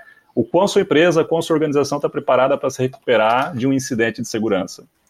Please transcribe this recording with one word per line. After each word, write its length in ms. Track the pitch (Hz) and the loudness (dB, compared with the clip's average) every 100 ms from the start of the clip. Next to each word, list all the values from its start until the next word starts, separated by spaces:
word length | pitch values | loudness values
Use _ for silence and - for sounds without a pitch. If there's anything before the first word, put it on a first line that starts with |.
| - _ _ | -14 _ _
o 100 | - | -4
quão 240 | 113 170 196 | 0 2 2
sua 140 | 202 | 2
empresa, 420 | 190 147 175 160 | 2 4 4 2
quão 180 | 151 165 | 0 -2
sua 120 | 165 | 0
organização 440 | 160 156 143 139 143 | 0 0 0 0 -2
tá 100 | 156 | -4
preparada 480 | 147 139 127 135 135 | -6 0 2 2 0
pra 140 | 135 | -2
se 100 | - | -4
recuperar 760 | 131 - - 110 110 123 151 135 | -6 -4 0 2 4 2 -2 -2
de 100 | 131 | -2
um 60 | |
incidente 480 | 135 131 113 113 107 | -2 -2 -2 -2 -2
de 80 | 117 | -6
segurança. 560 | 110 110 95 92 - - _ _ | -4 -2 -2 -4 -12 -20 _ _